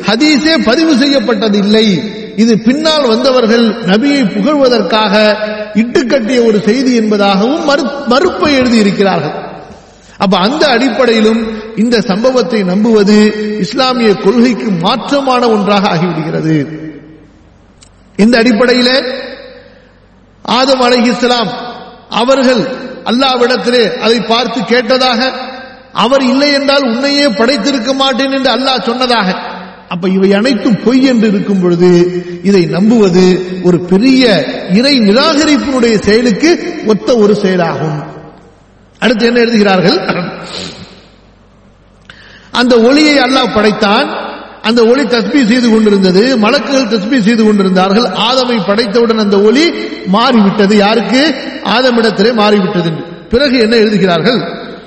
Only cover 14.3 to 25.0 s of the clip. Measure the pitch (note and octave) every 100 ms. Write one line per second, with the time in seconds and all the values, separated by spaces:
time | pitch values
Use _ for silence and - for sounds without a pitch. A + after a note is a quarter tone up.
14.3 | A#3+ B3 G#3 A3 F3 F3+ A#3+ - C#4+ C4+
15.3 | B3 A#3+ G#3+ G3 G3+ G3 F3 F3 D#3+ D#3
16.3 | D#3+ D#3 D#3 C3+ - - - - - -
17.3 | - - _ _ _ - _ _ - G#3+
18.3 | B3 A#3 G#3+ A#3+ B3 B3 C4 - - -
19.3 | - - - - - - _ _ _ _
20.3 | _ - A#3 C4 C4 A#3+ B3 A#3+ A3 B3
21.3 | A#3+ G3+ - - - - - - - A#3+
22.3 | C4+ B3+ B3 - - - - - A#3 C4+
23.3 | B3+ A#3+ B3 F#3+ B3 G3+ - G#3+ A#3 G#3
24.3 | A3+ A#3+ C4 F#3+ A#3+ A3 B3+